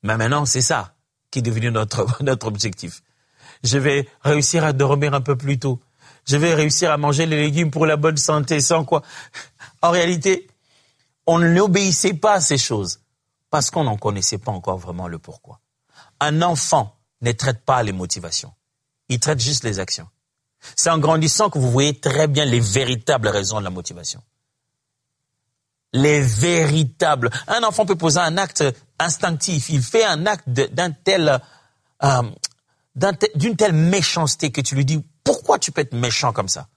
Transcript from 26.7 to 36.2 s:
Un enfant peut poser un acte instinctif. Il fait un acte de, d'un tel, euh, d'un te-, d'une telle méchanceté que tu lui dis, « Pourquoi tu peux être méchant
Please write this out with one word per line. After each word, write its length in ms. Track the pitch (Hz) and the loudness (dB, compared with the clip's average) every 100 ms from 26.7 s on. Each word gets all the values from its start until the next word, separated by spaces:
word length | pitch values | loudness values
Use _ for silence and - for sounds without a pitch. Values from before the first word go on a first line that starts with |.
| 151 143 - 165 143 120 - - | 2 0 0 0 2 0 -4 -4
Un 160 | 226 | -2
enfant 240 | 226 202 202 | 0 0 0
peut 80 | |
poser 240 | 180 160 151 | 2 2 2
un 180 | 170 170 | 0 0
acte 280 | 190 - 143 123 _ _ | -4 0 -2 -2 _ _
instinctif. 720 | 170 - 190 165 - 160 - | -4 -2 -2 -2 -2 -4 -2
Il 120 | 151 | -2
fait 240 | 120 453 | 0 2
un 220 | 214 156 185 | 2 2 0
acte 220 | 196 - | -2 -2
de, 180 | 123 135 | -2 0
d'un 240 | 123 175 | 0 -4
tel, 500 | 147 - 190 156 131 - _ _ _ _ _ | -2 0 2 4 2 -2 _ _ _ _ _
euh, 200 | 139 127 107 - - _ _ _ _ - | 0 2 -2 -8 -14 _ _ _ _ -2
d'un 160 | 185 | -2
te-, 180 | 175 214 147 | 0 -2 0
d'une 180 | 220 | 0
telle 200 | 196 214 | 2 2
méchanceté 760 | 160 165 196 151 - 151 - 156 | 4 4 2 0 0 -2 -2 -4
que 100 | 131 | -2
tu 140 | 127 | -4
lui 100 | 135 | 0
dis, « 200 | 135 156 - _ | 0 0 -4 _
Pourquoi 360 | - - - - | -2 -2 2 0
tu 100 | - | 0
peux 120 | - | -4
être 100 | 139 | -4
méchant 400 | 117 120 110 | -2 -2 0